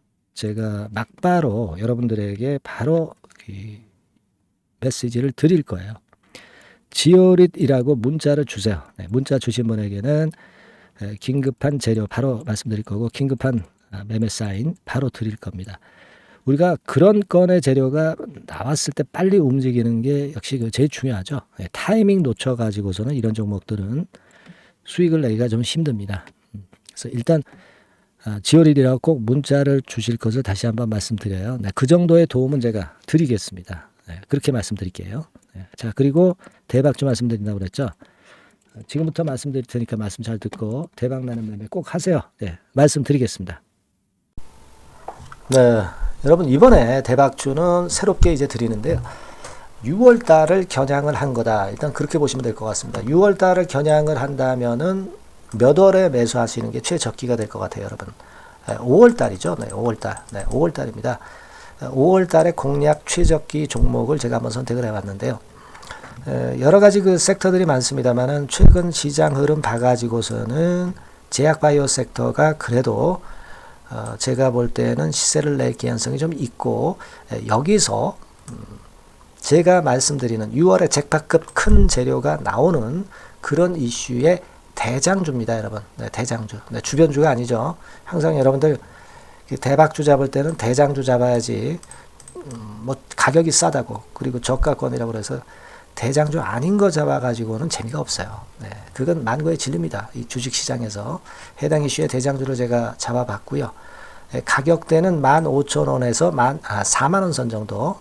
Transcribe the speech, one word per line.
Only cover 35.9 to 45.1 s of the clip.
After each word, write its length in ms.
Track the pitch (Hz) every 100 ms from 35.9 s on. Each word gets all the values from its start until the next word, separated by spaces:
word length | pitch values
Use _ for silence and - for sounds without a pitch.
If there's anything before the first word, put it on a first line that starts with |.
| 104
그리고 420 | 139 147 185 180 - _ -
대박주 380 | 123 139 127 139
말씀드린다고 520 | 117 120 113 104 101
그랬죠. 320 | 92 - 127 - - _ _ - _ _ _ 107 -
지금부터 360 | 147 160 156
말씀드릴 420 | 160 127 147 135 120
테니까 300 | 120 113 110
말씀 280 | 104 -
잘 140 | 113 110
듣고 520 | 110 - 107 123 175 -
대박 280 | 127 131 127
나는 240 | 117 110
매매 160 | 101 110
꼭 260 | 185 -
하세요. 280 | 180 190 156 - _
네, 200 | 101 85 _
말씀드리겠습니다. 880 | 127 147 147 127 143 117 - 90 80 _ _ _ _ _ _ _ - - - - - - - -